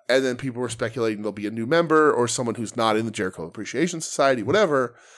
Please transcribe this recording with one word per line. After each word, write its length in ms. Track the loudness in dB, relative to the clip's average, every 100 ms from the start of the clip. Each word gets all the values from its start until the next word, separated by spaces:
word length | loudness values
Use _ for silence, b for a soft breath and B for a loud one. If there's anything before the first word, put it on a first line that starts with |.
| 0
and 160 | 2
then 140 | 2 -2
people 240 | -6 -6
were 80 | -6
speculating 520 | -4 -6 -2 -2 -2
there'll 120 | -6
be 140 | -6 -6
a 40 |
new 140 | -4 0
member 480 | 2 4 4 6
or 140 | 4 0
someone 260 | 0 -4 -4
who's 220 | -6 0
not 180 | 2 2
in 80 | 0
the 60 |
Jericho 340 | -4 -6 -6 -12
Appreciation 540 | -10 -8 -2 -2 -4
Society, 420 | -4 2 2 2
whatever. 540 | 0 2 2 2 -2 b b